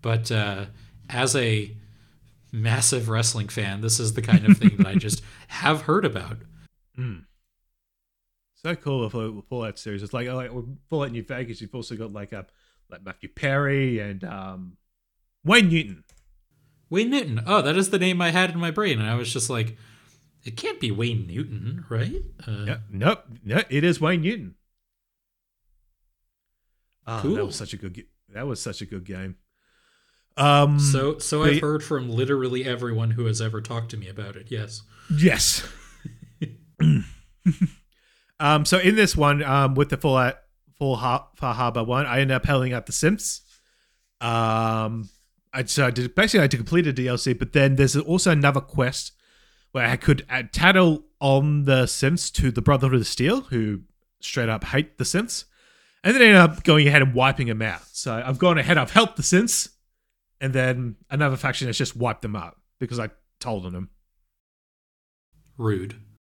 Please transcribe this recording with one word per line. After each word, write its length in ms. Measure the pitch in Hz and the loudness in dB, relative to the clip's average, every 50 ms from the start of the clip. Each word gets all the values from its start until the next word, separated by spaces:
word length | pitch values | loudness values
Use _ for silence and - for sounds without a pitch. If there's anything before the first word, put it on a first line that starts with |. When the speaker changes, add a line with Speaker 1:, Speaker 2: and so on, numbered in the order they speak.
Speaker 1:
but, 300 | - 117 113 113 113 - | -2 0 -2 -2 -2 0
uh, 360 | 120 107 107 101 98 98 98 98 - - - - _ - - - | -2 0 0 -2 -4 -6 -10 -12 -14 -20 -20 -20 _ -20 -18 -8
as 260 | - 120 127 131 - | -4 -2 0 0 2
a 400 | 143 123 113 110 107 104 101 - - - - - _ _ _ _ _ _ _ _ _ _ _ - | 2 2 2 0 0 -2 -6 -12 -18 -20 -20 -20 _ _ _ _ _ _ _ _ _ _ _ -6
massive 560 | 117 110 117 123 131 113 - - 127 113 113 | -4 -2 0 0 2 0 0 0 0 -2 -2
wrestling 400 | 113 113 117 113 - 113 101 98 | -2 0 0 0 -2 -2 -6 -6
fan, 320 | - - 104 98 98 101 | -6 -6 -6 -6 -6 -4
this 180 | 107 113 113 - | -2 -2 -2 0
is 140 | 120 107 107 | -2 -2 -2
the 80 | - 113 | -4 0
kind 240 | 110 117 - 107 | 4 4 4 8
of 100 | 107 - - | 8 6 8
thing 180 | - - 101 | 8 4 4
that 100 | - 196 | 4 0
I 80 | 190 196 | 2 2
just 280 | 196 - 107 - - - - - | -2 -2 -2 -6 -6 -6 -14 -20
Speaker 2:
<laughs> 120 | - - _ | -20 -20 _
Speaker 1:
have 340 | - - - 143 156 151 147 | -12 -2 0 0 0 0 0
heard 220 | - 156 202 208 | 0 0 0 0
about. 320 | 160 107 101 90 - 113 113 - - - - - - _ _ _ _ _ | -2 -4 -4 -8 -10 -14 -14 -16 -20 -20 -20 -20 -20 _ _ _ _ _
Speaker 2:
Mm. 280 | 123 127 120 104 82 78 _ _ _ _ _ _ _ _ _ _ _ _ _ _ _ _ _ _ _ _ _ _ _ _ _ _ | -10 -10 -10 -10 -12 -16 _ _ _ _ _ _ _ _ _ _ _ _ _ _ _ _ _ _ _ _ _ _ _ _ _ _
So 220 | _ _ 160 175 | _ _ -6 -6
cool 240 | - - 143 139 131 | -6 -4 -4 -2 -2
with 120 | 117 107 104 | -2 -4 -4
the 300 | 120 110 110 110 104 - _ | -6 -6 -6 -8 -12 -12 _
Fallout 280 | 131 123 113 110 98 | -8 -8 -8 -8 -10
series. 280 | - - 113 104 98 104 | -12 -12 -10 -8 -8 -8
It's 80 | 101 - | -8 -8
like, 160 | 120 123 123 | -8 -6 -6
like 240 | 127 127 127 123 120 | -6 -8 -8 -8 -10
with 140 | 127 117 120 135 143 _ _ | -12 -12 -12 -14 -18 _ _
Fallout 220 | 160 156 139 131 | -4 -4 -4 -4
New 140 | 117 117 101 | -6 -10 -10
Vegas, 360 | _ 131 123 131 113 113 - | _ -10 -10 -10 -10 -12 -14
you've 140 | 113 101 - | -14 -14 -14
also 220 | 127 110 - 120 | -14 -12 -12 -12
got 160 | 107 110 110 101 | -12 -12 -12 -12
like, 200 | 104 101 - - | -14 -14 -12 -14
uh, 120 | 101 92 _ _ _ _ _ _ _ _ _ | -16 -16 _ _ _ _ _ _ _ _ _
like 120 | - 85 98 | -20 -20 -18
Matthew 280 | 95 92 _ - - | -18 -18 _ -18 -20
Perry 680 | _ - - 143 135 143 143 139 139 139 135 131 120 110 | _ -6 -4 -2 -2 0 0 0 0 0 0 0 -2 -4
and, 240 | 104 104 101 95 - | -4 -6 -8 -10 -10
um, 540 | - - 98 95 95 95 92 92 90 - _ _ _ _ _ _ _ _ _ _ _ _ _ _ | -12 -12 -12 -12 -12 -14 -14 -16 -16 -18 _ _ _ _ _ _ _ _ _ _ _ _ _ _
Wayne 260 | 147 208 240 214 175 | 4 4 6 6 4
Newton. 360 | 165 165 151 104 95 - _ _ _ _ _ _ _ _ _ _ _ _ _ _ _ _ _ _ | 2 0 -2 -4 -12 -18 _ _ _ _ _ _ _ _ _ _ _ _ _ _ _ _ _ _
Speaker 1:
Wayne 200 | 160 185 226 240 | -2 -2 0 0
Newton. 320 | 269 285 240 151 117 117 117 | 0 -2 -2 -2 -4 -4 -2
Oh, 160 | 170 196 208 | 2 2 2
that 160 | 139 139 156 | 2 2 2
is 140 | 185 190 190 | 0 0 0
the 80 | 202 190 | 0 0
name 220 | 180 185 185 180 175 | 0 0 0 0 0
I 80 | 170 | 0
had 200 | 165 180 185 180 | 2 2 0 0
in 100 | 165 170 | 0 -4
my 100 | 170 165 | -4 -4
brain, 300 | 156 202 214 196 143 110 | -2 -2 -2 0 0 0
and 80 | 107 107 | 0 -2
I 60 | 117 | -2
was 180 | 120 123 117 - | -2 -2 -4 -4
just 160 | 131 110 - | -6 -4 -4
like, 300 | 131 117 110 113 110 - - - - _ _ _ _ _ _ _ _ _ _ | -2 -2 -4 -4 -6 -12 -20 -20 -20 _ _ _ _ _ _ _ _ _ _
"It 120 | 120 113 | -16 -14
can't 240 | 117 - 440 415 - | -8 -8 -8 -8 -6
be 100 | - 117 | -6 -6
Wayne 360 | 101 98 117 120 117 107 90 85 | -4 -4 -4 -4 -4 -4 -6 -6
Newton, 580 | 85 110 147 - 110 - - 113 147 175 165 - | -8 -10 -10 -8 -10 -10 -10 -10 -10 -10 -10 -8
right?" 340 | 117 113 113 196 294 381 - - - - - | -6 -6 -4 -4 -6 -8 -10 -10 -14 -16 -12
Uh, 180 | - 107 101 104 | -10 -10 -8 -6
Speaker 2:
Yeah, 120 | 107 - 117 - - | -8 -8 -8 -10 -12
nope, 340 | 95 95 107 165 220 - - - 120 - - | -8 -2 0 0 0 -2 -6 -20 -20 -16 -10
no, 180 | 101 113 147 113 - | -4 -2 -2 -2 0
it 140 | 127 143 143 | -2 0 2
is 160 | 180 170 - | 2 0 2
Wayne 200 | 156 156 185 170 151 | 0 -2 0 0 -2
Newton. 340 | 180 233 220 127 92 - _ _ _ _ _ _ _ _ _ _ _ _ _ _ _ _ _ _ _ _ _ _ _ _ _ _ _ _ _ _ _ _ _ _ _ _ _ _ _ _ _ _ _ _ _ _ _ _ _ _ | -4 -4 -6 -10 -14 -18 _ _ _ _ _ _ _ _ _ _ _ _ _ _ _ _ _ _ _ _ _ _ _ _ _ _ _ _ _ _ _ _ _ _ _ _ _ _ _ _ _ _ _ _ _ _ _ _ _ _
Oh, 140 | - 113 113 113 | -10 -10 -6 -4
Speaker 1:
Cool. 120 | 139 196 | -4 -2
Speaker 2:
that 100 | 208 202 | -2 -4
was 100 | 190 - | -6 -8
such 160 | - - - - | -10 -12 -12 -14
a 40 | |
good, 180 | 98 - 95 90 | -14 -14 -14 -14
ga-, 140 | 113 - _ _ _ _ _ | -16 -20 _ _ _ _ _
that 160 | 98 104 127 | -14 -12 -10
was 140 | 143 120 - | -8 -8 -8
such 220 | - 117 95 - 107 | -10 -12 -12 -12 -14
a 40 | |
good 180 | 92 104 95 87 | -12 -14 -14 -14
game. 320 | 92 98 90 95 95 90 _ _ _ _ _ _ _ _ _ _ _ _ _ _ _ _ _ _ _ _ | -12 -12 -12 -12 -12 -14 _ _ _ _ _ _ _ _ _ _ _ _ _ _ _ _ _ _ _ _
Um, 420 | - 139 147 143 143 147 147 147 147 | 2 4 4 6 6 6 4 4 2
Speaker 1:
So, 400 | 143 143 139 135 131 143 156 - | 2 2 2 2 0 0 -2 -4
so 240 | - - 151 151 151 | -6 -4 -2 2 2
Speaker 2:
but 80 | 151 143 | 2 2
Speaker 1:
I've 60 | 147 | 2
heard 220 | 156 147 151 151 151 | 0 0 -2 -2 -2
from 280 | - 156 139 127 120 | -4 -4 -4 -4 -4
literally 540 | 113 117 131 - 143 135 127 127 123 127 127 | -2 -2 0 0 0 -2 -2 -2 -4 -4 -4
everyone 480 | 131 123 120 123 120 113 110 113 113 113 | -4 -4 -4 -4 -4 -2 -2 0 0 0
who 140 | 117 117 | 0 0
has 140 | 113 110 110 | -2 -2 -2
ever 200 | 113 110 110 107 | -4 -4 -6 -6
talked 300 | 104 - 123 117 117 113 - | -8 -8 -8 -8 -8 -8 -10
to 40 | |
me 120 | 107 98 92 | -12 -12 -12
about 280 | 98 101 101 98 98 | -12 -12 -12 -12 -14
it. 140 | 98 - - | -16 -14 -10
Yes. 320 | 127 110 107 107 - - - _ _ - - - | -8 -8 -8 -10 -12 -18 -18 _ _ -20 -6 -2
Speaker 2:
Yes. 560 | 160 147 160 180 120 110 - - - - - - - - - - - - - - - - - - _ _ | 0 4 6 6 6 4 0 0 0 -2 -6 -10 -16 -20 -20 -20 -20 -20 -20 -20 -18 -18 -20 -20 _ _
<laughs> 640 | 165 - - - - _ _ _ 160 156 151 - - - - - - _ _ _ _ 180 156 - 190 - - _ _ _ _ _ _ _ _ _ _ _ _ _ 151 | -10 -10 -10 -18 -20 _ _ _ 2 4 4 2 0 -6 -14 -20 -20 _ _ _ _ 0 2 2 -2 -4 -4 _ _ _ _ _ _ _ _ _ _ _ _ _ 2
Um, 220 | 143 151 151 147 | 4 4 4 4
so 140 | - - 185 | 4 2 4
in 180 | 180 185 214 | 4 4 6
this 180 | 220 208 185 - | 6 4 4 4
one, 280 | 165 147 143 143 143 151 | 2 4 4 4 2 0
um, 320 | 135 135 139 139 135 135 | 2 2 2 4 2 2
with 160 | 131 147 143 | 2 0 0
the 80 | - 135 | 0 -2
Fallout, 400 | - 151 135 131 127 123 135 - _ _ _ _ _ _ _ _ | 0 2 2 4 2 0 -2 -6 _ _ _ _ _ _ _ _
Fall 180 | 143 135 131 | -2 -2 -2
Har-, 320 | 110 120 127 123 139 - _ _ | -2 0 -2 -2 -2 -4 _ _
Far 160 | _ - 127 123 | _ -4 -4 -2
Harbor 320 | 117 127 120 117 120 113 | -2 -2 -2 -2 -2 -2
one, 220 | 113 123 131 143 | 0 0 -2 0
I 140 | 131 120 131 | 0 0 0
ended 140 | 139 135 135 | 2 2 0
up 120 | 127 - | 0 0
helling 260 | - 143 135 127 127 123 | 0 0 0 0 0 -4
out 140 | 120 - | -6 -6
the 60 | - 117 | -6 -6
Simps. 500 | - - 156 208 208 - - - - _ _ _ _ _ _ _ _ _ _ _ _ _ _ _ _ | 0 2 2 2 2 -2 -8 -8 -10 _ _ _ _ _ _ _ _ _ _ _ _ _ _ _ _
Um, 920 | 120 117 117 117 117 113 110 113 113 113 113 113 110 110 113 113 110 95 _ _ _ _ _ _ _ _ - | -4 -2 0 0 2 2 0 0 0 0 0 -2 -2 -4 -6 -8 -10 -12 _ _ _ _ _ _ _ _ -8
I, 120 | 131 127 | -8 -6
so 200 | - - 143 135 | -4 0 2 2
I 40 | 123 | 2
did, 240 | 120 127 123 123 - | 2 -2 -4 -2 0
basically 280 | - 208 214 - 208 156 | 0 0 4 4 4 4
I 20 | |
did 100 | 135 127 | 4 2
complete 300 | 123 113 - 165 175 170 | 0 -2 0 0 2 2
a 60 | 151 135 | 2 0
D 120 | 135 127 | -2 -2
L 120 | 127 123 120 | -2 -2 -2
C, 160 | - 135 123 | 0 -2 -2
but 180 | - 135 123 - | -2 -2 0 2
then 240 | 151 139 139 135 | 4 4 4 6
there's 180 | 131 139 131 135 | 4 4 4 4
also 340 | 143 151 - 165 185 - 190 | 0 0 0 0 2 4 4
another 320 | 165 151 143 143 139 135 131 | 4 4 4 2 2 2 -4
quest 500 | - - - 131 123 131 - - - _ _ _ _ _ _ _ _ _ _ _ _ _ | -4 -2 -2 -2 -2 -2 -6 -12 -12 _ _ _ _ _ _ _ _ _ _ _ _ _
where 140 | 131 120 | -2 0
I 100 | 113 127 | 0 0
could 280 | 123 - - 143 131 - - | 2 4 2 2 2 0 -6
add, 240 | 123 131 123 - - | -6 -6 -6 -4 -2
tattle 500 | - 165 180 190 190 185 175 156 151 - _ _ _ | 2 4 6 6 6 6 6 4 2 -4 _ _ _
on 440 | 143 139 135 135 139 151 147 147 143 | 2 2 4 4 4 2 2 2 4
the 200 | 135 131 131 127 | 4 4 4 4
Simps 460 | 117 - - - 135 170 180 - - | 2 0 0 0 2 2 0 -2 -4
to 200 | - - 175 165 | -2 0 0 2
the 120 | - 127 - | 2 2 2
Brotherhood 360 | - 147 131 131 135 127 123 | 4 4 4 4 2 2 2
of 60 | 107 | 0
Steel, 360 | - - - 120 151 220 269 262 | 0 -2 0 0 2 2 0 -2
who 400 | - 131 117 110 107 104 92 - _ _ _ _ _ _ _ | -4 -4 -2 -2 -2 -4 -6 -10 _ _ _ _ _ _ _
straight 280 | - - - 131 120 113 | -14 -8 -4 -4 -2 -2
up 160 | 110 107 - | -2 -4 -4
hate 320 | - - 135 156 151 _ | -2 -2 -2 -2 -2 _
the 80 | _ 127 | _ -6
Simps, 400 | - - 185 226 233 - - - _ _ _ _ _ _ _ _ _ _ _ - | -2 -2 -2 -2 -2 -6 -10 -12 _ _ _ _ _ _ _ _ _ _ _ 0
and 120 | 180 240 | 0 6
then 80 | 269 247 | 8 8
ended 140 | 220 208 | 10 10
up 280 | 185 175 160 156 - - | 10 10 8 6 0 4
going 240 | - 156 151 147 143 | 6 6 8 6 6
ahead 140 | 143 151 135 | 6 6 4
and 100 | 135 120 | 4 4
wiping 360 | 123 127 135 131 - 131 117 | 2 2 2 2 0 -2 -2
them 120 | 110 107 | -2 -2
out. 220 | 110 110 87 85 - - _ | -4 -4 -6 -8 -14 -14 _
So 300 | - - 131 113 113 123 | -10 -8 -6 -6 -6 -4
I've 140 | 131 135 117 | -4 -2 2
gone 180 | 180 180 170 | 4 4 4
ahead, 220 | 151 127 127 175 156 | 4 4 4 4 2
I've 140 | 127 - - | 2 2 4
helped 240 | 208 226 196 - | 2 2 2 0
the 60 | - 147 | -4 -2
Simps, 460 | - - 180 226 233 - - - - _ _ _ _ _ _ _ _ _ _ _ _ _ _ | 2 2 2 2 2 0 -4 -4 -6 _ _ _ _ _ _ _ _ _ _ _ _ _ _
and 140 | 139 135 127 | -6 -2 0
then 420 | 135 127 127 127 123 127 120 107 _ _ _ | 0 0 0 0 -2 -4 -6 -8 _ _ _
another 260 | - 139 151 143 131 | -2 0 0 0 0
faction 300 | 131 - 139 127 - 135 | -2 -4 -4 -4 -4 -4
has 100 | 123 110 | -4 -2
just 180 | - 135 113 - | -2 -4 -4 -2
wiped 280 | 113 123 117 107 - - | -4 -2 -2 -4 -4 -6
them 140 | 110 104 | -8 -8
out 200 | 104 82 85 - _ _ _ _ _ | -8 -10 -12 -16 _ _ _ _ _
because 200 | 127 117 123 120 | -10 -8 -6 -6
I 120 | 110 107 - _ _ _ _ _ | -8 -8 -10 _ _ _ _ _
told 280 | - 123 110 101 90 | -8 -8 -6 -6 -6
on 80 | 92 87 | -8 -10
them. 160 | 90 95 92 _ _ _ _ _ _ _ _ _ _ _ _ _ _ _ _ _ _ _ _ _ _ _ _ _ _ _ _ _ _ _ _ _ - | -10 -10 -12 _ _ _ _ _ _ _ _ _ _ _ _ _ _ _ _ _ _ _ _ _ _ _ _ _ _ _ _ _ _ _ _ _ -4
Speaker 1:
Rude. 420 | 117 110 104 92 92 98 110 - - _ _ _ | -2 0 0 0 -2 -8 -12 -16 -20 _ _ _